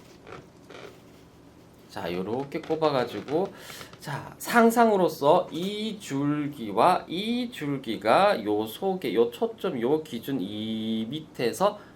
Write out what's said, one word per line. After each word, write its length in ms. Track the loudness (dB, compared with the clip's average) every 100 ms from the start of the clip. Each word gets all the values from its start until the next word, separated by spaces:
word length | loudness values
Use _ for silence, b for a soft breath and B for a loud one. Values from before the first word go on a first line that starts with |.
| -20 -20 -20 -18 -20 -20 -20 -18 -18 -20 -20 -20 -20 -20 -20 -20 -20 -20 -16
자, 240 | -8 -4
요렇게 480 | -4 -4 -4 -6 -8
꼽아가지고 920 | -4 0 2 2 0 -4 -4 -2 -2 B B B B -16
자, 360 | -10 -10 -10 -12
상상으로서 1120 | 2 6 6 6 6 6 2 4 6 6 4
이 460 | -4 -4 -4 -6 -6
줄기와 1040 | -6 -2 0 0 -4 -6 -4 4 4 4 0
이 420 | -6 -4 -4 -4
줄기가 920 | -6 -6 -4 -4 -2 4 6 4 2
요 240 | 0 0 -2
속에, 480 | -4 -4 -2 0 2
요 160 | 2
초점, 500 | 2 -4 -4 -6 -2
요 220 | 0 0
기준 340 | -2 -10 -6 -6
이 680 | -4 -6 -6 -4 -4 -4 -4
밑에서 720 | -8 -10 -4 -4 0 0 -2 B